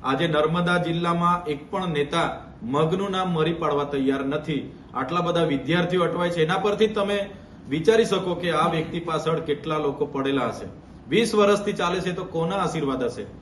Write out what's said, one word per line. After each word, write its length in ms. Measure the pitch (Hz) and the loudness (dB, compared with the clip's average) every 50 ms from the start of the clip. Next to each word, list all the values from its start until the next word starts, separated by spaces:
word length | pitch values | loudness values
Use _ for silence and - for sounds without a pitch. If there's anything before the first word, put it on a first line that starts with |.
| - | 0
આજે 240 | 123 143 - 165 | 0 0 2 2
નર્મદા 500 | 165 156 151 151 156 165 175 170 175 175 | 2 2 2 2 2 2 0 2 2 2
જિલ્લામાં 680 | 175 - 165 170 170 175 170 170 170 175 175 175 175 - | 0 0 0 -2 0 0 0 0 2 2 2 2 0 -2
એક 260 | 156 147 139 - - | -4 -6 -6 -6 -6
પણ 160 | - 190 180 | -6 -4 -2
નેતા 540 | 175 156 147 143 143 165 170 156 - - - - - - - 107 | -2 0 0 0 0 0 0 0 0 -2 -8 -12 -16 -16 -12 -8
મગનું 480 | 117 131 147 160 160 185 190 196 196 | -2 2 2 2 2 2 0 -2 -2
નામ 220 | 190 190 185 180 170 | -2 -2 0 0 2
મરી 200 | 156 156 165 170 | 2 2 0 0
પાડવા 300 | 165 160 151 147 143 143 | 0 0 0 0 0 -2
તૈયાર 420 | 139 143 139 135 135 135 131 135 | -2 -2 0 2 2 2 0 0
નથી. 460 | 135 143 151 - 165 151 123 101 - - - - - - | -2 -2 -2 -2 -2 -4 -4 -4 -8 -14 -16 -18 -10 -6
આટલા 280 | 123 131 131 170 180 | -6 -4 -2 -2 0
બધા 220 | 170 170 160 170 165 | 0 2 2 2 2
વિદ્યાર્થીઓ 600 | 151 143 135 131 131 165 180 170 - 180 180 170 | 2 0 -2 0 0 2 2 2 2 2 2 2
અટવાય 260 | 156 - 175 175 175 | 2 2 0 -2 0
છે, 140 | 165 165 156 | 2 0 2
એના 140 | 156 185 | 2 2
પરથી 300 | 190 196 208 202 208 220 | 2 2 0 4 4 2
તમે 420 | 208 214 214 196 196 202 202 196 196 - - - - - - - - | 2 2 0 0 0 0 -2 -2 -4 -8 -16 -18 -20 -20 -18 -6 -4
વિચારી 360 | 135 160 160 214 220 226 226 | -4 4 6 6 8 8 6
શકો 300 | - 196 185 190 180 175 | 4 2 0 0 -2 -4
કે 160 | - 175 170 | -2 -2 -2
આ 200 | 160 151 165 170 | 0 2 2 2
વ્યક્તિ 280 | 165 160 156 - 208 - | 2 0 -2 -2 -4 -6
પાછળ 400 | - 170 160 151 147 160 160 156 | -4 -2 -2 -2 0 0 0 0
કેટલા 380 | - - 143 143 - 156 156 | 0 -2 -2 -2 -2 -4 -2
લોકો 280 | 156 147 143 135 135 147 | 0 0 -2 0 0 -4
પડેલા 420 | 139 - 139 135 139 139 135 123 | -2 -2 -2 -2 0 0 0 0
હશે. 180 | 117 - - - - - - - - - - - - | -2 -4 -6 -12 -14 -14 -16 -20 -20 -20 -18 -8 0
વીસ 260 | 147 208 233 214 - | 2 2 2 4 4
વર્ષથી 380 | 208 202 202 208 190 - 208 196 | 4 6 6 4 4 2 -2 -2
ચાલે 260 | - 185 170 180 185 | 0 0 0 0 0
છે 120 | 180 185 | -2 -4
તો 120 | 175 185 185 | -4 -4 -8
કોના 320 | - - 165 165 175 196 | -6 -2 -2 -2 0 0
આશીર્વાદ 480 | 202 180 160 - 160 143 135 131 131 127 | -2 -2 -2 -2 -2 -2 -2 -2 -2 -2
હશે? 220 | 117 - 110 101 - - - | -4 -4 -6 -12 -12 -14 -18